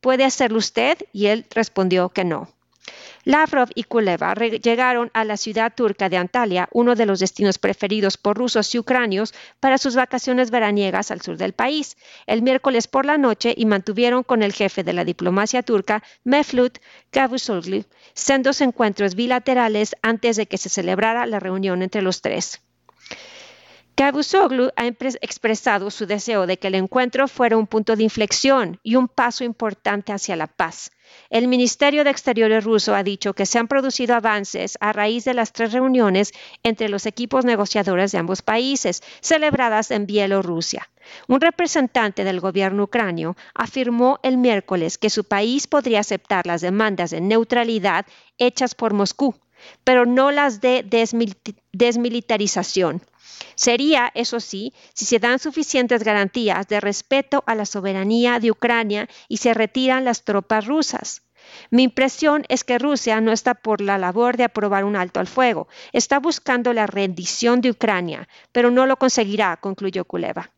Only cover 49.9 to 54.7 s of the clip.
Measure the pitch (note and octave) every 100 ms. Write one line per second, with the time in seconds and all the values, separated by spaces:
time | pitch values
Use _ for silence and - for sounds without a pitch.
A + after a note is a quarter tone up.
49.9 | B3+ A#3+ B3 C4+ C#4+ C#4+ G#3+ B3+ B3+ G3+
50.9 | A#3 A3+ A#3 A3+ F#3+ - G3+ _ F#3 A#3+
51.9 | A#3+ A#3+ A#3 - A3 G3+ - F3 - F3
52.9 | D#3+ _ _ - - - - - A#3+ C#4+
53.9 | D4 A#3+ - A#3 A#3+ - G3 A#3